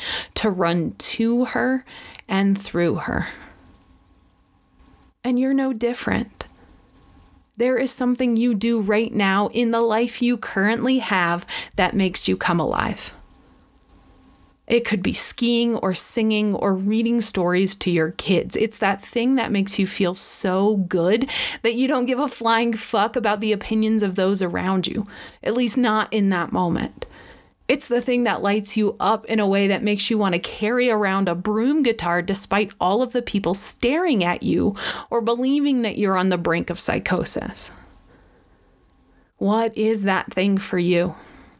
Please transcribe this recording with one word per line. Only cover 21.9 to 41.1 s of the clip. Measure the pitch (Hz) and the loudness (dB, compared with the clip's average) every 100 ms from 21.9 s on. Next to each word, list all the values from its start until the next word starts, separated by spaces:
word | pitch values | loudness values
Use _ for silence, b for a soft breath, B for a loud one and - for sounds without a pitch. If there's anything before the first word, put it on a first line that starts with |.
| 277 247 | 0 0
give | 247 | 0
a | 277 | -2
flying | - 226 226 233 | -2 0 2 2
fuck | 220 - 220 214 | -2 -2 0 0
about | 254 208 208 | 0 0 0
the | 214 | 0
opinions | 208 - 220 220 220 | -2 0 0 2 2
of | 202 185 | 0 0
those | 190 196 | 0 2
around | 180 180 185 190 - | 0 -2 0 0 0
you, | - 202 B B B | -4 -6 B B B
at | - | -2
least | 233 240 262 | 0 0 2
not | 240 214 - | 2 0 0
in | 220 196 | 0 2
that | 185 165 | 2 0
moment. | 185 175 175 - - - B B B B B - | 0 0 0 -4 -8 -16 B B B B B -2
It's | 294 - | -2 0
the | 240 | -2
thing | 240 247 | 0 0
that | 240 180 | 0 0
lights | 202 208 208 | 0 0 0
you | 214 208 - | 0 0 0
up | 190 220 - | 0 0 0
in | 214 | 0
a | 202 | 2
way | 196 202 | 2 2
that | - | 0
makes | 208 208 - | 0 -2 0
you | 220 | 0
want | 196 | 0
to | 175 | 0
carry | - - 220 247 247 | -4 -4 -2 0 2
around | 214 196 196 190 | 2 0 0 0
a | |
broom | 170 214 214 247 302 | 0 -2 0 2 2
guitar | 247 226 175 175 | 2 0 0 -2
despite | 180 190 - 202 220 - | 0 0 0 0 -2 -2
all | 185 214 | 0 2
of | 247 | 0
the | 247 | -2
people | 240 202 170 | -2 -2 0
staring | 185 - - 240 302 359 226 | 2 0 0 0 2 2 2
at | 175 180 | 0 0
you | - 170 175 196 B B B | 0 0 0 -2 B B B
or | 233 | -2
believing | 220 240 262 285 285 254 | 0 0 0 0 2 0
that | 226 - | 0 0
you're | 196 190 | 0 2
on | 190 | 2
the | 180 | 0
brink | 170 165 - | 0 -2 -2
of | 170 | -2
psychosis. | - 196 - 180 - - - - - b b b b b b b b b b b b b b b b _ | 0 0 0 0 0 -2 -2 -4 -4 b b b b b b b b b b b b b b b b _
What | 196 220 226 - | 0 2 0 0
is | 220 220 | 0 0
that | 196 190 - | 0 0 -2
thing | - 202 196 | -2 0 0
for | - 180 | 0 -2
you? | 175 175 175 | 2 2 0